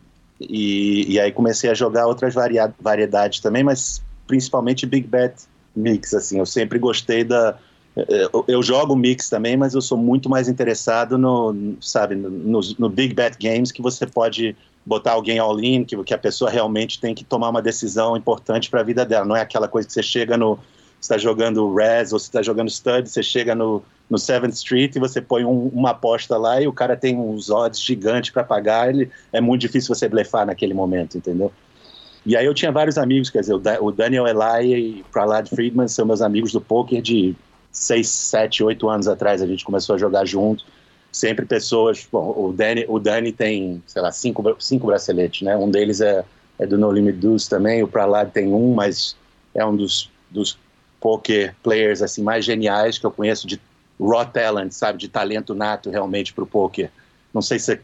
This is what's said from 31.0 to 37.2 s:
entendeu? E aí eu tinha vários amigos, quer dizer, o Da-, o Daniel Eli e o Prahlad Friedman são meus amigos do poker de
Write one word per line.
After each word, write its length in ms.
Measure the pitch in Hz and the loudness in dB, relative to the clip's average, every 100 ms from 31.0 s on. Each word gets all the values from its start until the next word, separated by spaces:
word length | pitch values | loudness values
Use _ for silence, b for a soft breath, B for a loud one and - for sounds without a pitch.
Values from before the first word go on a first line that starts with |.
| 78 90 | -4 -6
entendeu? 360 | 90 87 98 - _ B B B B B | -6 -2 -4 -6 _ B B B B B
E 120 | 107 117 | 0 2
aí 80 | |
eu 80 | 135 | 2
tinha 200 | 143 165 | 2 0
vários 260 | 143 151 151 | 2 2 2
amigos, 320 | 127 135 127 | 2 2 2
quer 80 | 117 | -2
dizer, 160 | 98 | 0
o 40 | 95 | 0
Da-, 220 | 95 110 | 0 0
o 120 | 104 | 0
Daniel 340 | 101 117 131 120 | 0 0 2 2
Eli 480 | 107 110 117 123 | 2 2 2 2
e 260 | 120 113 104 | 2 0 -6
o 20 | - | -6
Prahlad 360 | - 104 107 107 | -2 2 0 -2
Friedman 380 | - 120 117 123 | -2 0 2 0
são 180 | - | 0
meus 160 | 110 104 | 0 2
amigos 300 | 107 104 113 | 2 2 0
do 100 | 110 | -2
poker 400 | - 117 120 120 | 0 0 0 -2
de 360 | 110 117 | 0 2